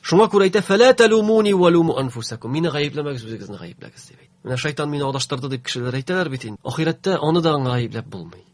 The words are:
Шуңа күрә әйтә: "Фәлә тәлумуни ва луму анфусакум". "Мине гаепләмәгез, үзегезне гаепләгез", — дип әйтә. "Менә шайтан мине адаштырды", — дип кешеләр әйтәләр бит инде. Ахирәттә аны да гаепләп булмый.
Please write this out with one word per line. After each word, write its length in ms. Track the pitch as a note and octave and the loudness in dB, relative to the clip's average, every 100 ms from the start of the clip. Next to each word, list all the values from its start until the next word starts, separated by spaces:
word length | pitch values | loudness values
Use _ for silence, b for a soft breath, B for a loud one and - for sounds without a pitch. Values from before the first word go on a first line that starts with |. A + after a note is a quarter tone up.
Шуңа 260 | - E3+ G#3+ | 2 4 4
күрә 200 | G3+ G3 | 4 2
әйтә: 120 | G3+ | 2
"Фәлә 320 | - G3 B3 | 0 4 6
тәлумуни 580 | B3+ A3+ A3 G#3+ A3 G#3 | 8 6 6 4 2 4
ва 180 | F#3+ F3+ | 4 4
луму 260 | E3+ E3 C3 | 4 2 0
анфусакум". 540 | C3+ A#2 A2+ A2+ A#2+ | -4 -6 -10 -10 -6
"Мине 180 | C#3+ E3 | -4 -2
гаепләмәгез, 540 | D3 D3 C#3 D3 C3+ A2+ | -2 -4 -4 -8 -8 -10
үзегезне 320 | A2 G2 G2+ | -12 -12 -14
гаепләгез", — 480 | E2+ - - - - | -16 -16 -20 -20 -20
дип 100 | _ | _
әйтә. 100 | _ _ | _ _
"Менә 120 | A#2+ B2+ | -8 -6
шайтан 340 | D3+ C#3+ D3 | -4 -4 -6
мине 140 | D3 | -4
адаштырды", — 440 | C#3 C3+ - C3+ C3+ | -4 -4 -6 -6 -6
дип 120 | C3 - | -8 -8
кешеләр 280 | B2 B2 C3 | -6 -4 -6
әйтәләр 300 | C3+ F#3 E3 | -4 -4 -4
бит 140 | C3 | -6
инде. 160 | A2+ G#2 | -10 -12
Ахирәттә 540 | - C#3 D#3+ E3+ F#3+ F3+ | -8 -2 -2 -2 -2 0
аны 220 | D3+ E3+ | 2 2
да 160 | D#3+ D3 | 2 0
гаепләп 480 | B2+ B2 A#2 A2+ - | 0 -2 -4 -8 -12
булмый. 380 | F#2+ E2 F2+ _ | -14 -16 -18 _